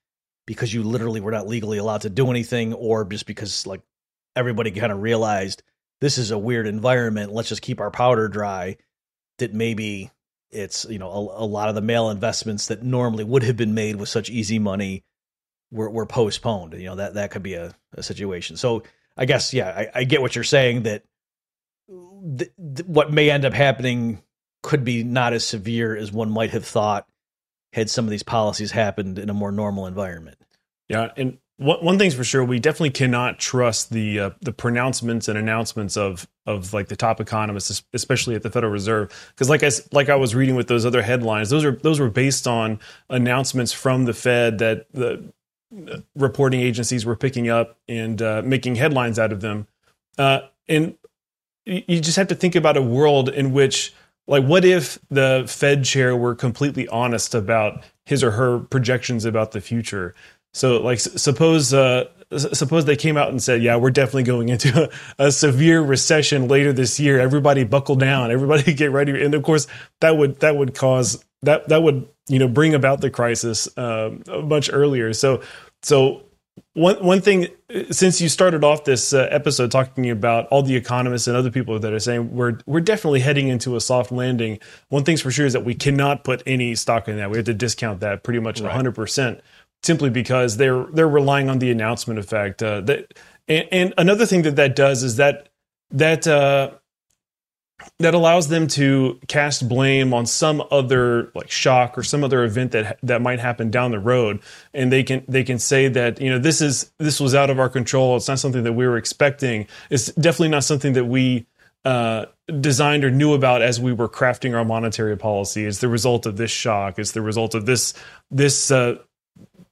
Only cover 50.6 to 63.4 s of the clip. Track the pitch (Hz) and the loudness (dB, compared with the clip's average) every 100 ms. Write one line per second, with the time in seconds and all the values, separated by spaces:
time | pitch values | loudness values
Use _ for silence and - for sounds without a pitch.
50.6 | - 156 165 - _ _ _ _ _ _ | -2 0 0 -6 _ _ _ _ _ _
51.6 | 226 185 - 170 156 180 196 175 180 175 | -8 -6 0 0 0 0 0 0 2 2
52.6 | 151 147 127 123 147 143 127 139 135 135 | 4 2 2 4 4 4 2 0 0 4
53.6 | 135 - - _ _ _ - 139 135 185 | 2 2 -6 _ _ _ 0 2 4 6
54.6 | 180 180 131 - - 135 135 131 120 - | 6 4 0 -10 -4 2 2 2 -2 0
55.6 | 143 143 127 135 127 123 120 120 127 117 | 2 2 2 2 2 2 0 -2 -4 -2
56.6 | 143 131 - 113 123 113 - 120 98 113 | -2 -2 -4 -2 -2 -2 -2 -2 0 0
57.6 | 107 - - _ - 139 127 104 127 120 | 0 -4 -18 _ -4 0 2 2 0 0
58.6 | - 135 117 127 - 120 113 110 110 104 | -2 -2 0 -2 -2 -4 -2 -2 -2 -6
59.6 | - 117 113 101 90 - - _ _ - | -6 -6 -4 -8 -8 -12 -20 _ _ -2
60.6 | 131 120 117 120 - - 147 139 165 160 | 2 2 0 -2 -4 -2 -2 2 4 4
61.6 | 127 135 131 127 123 _ - - 147 131 | 4 4 4 2 -2 _ -10 -6 -4 -2
62.6 | 139 165 147 139 160 151 - 123 | 0 2 2 2 2 0 0 -2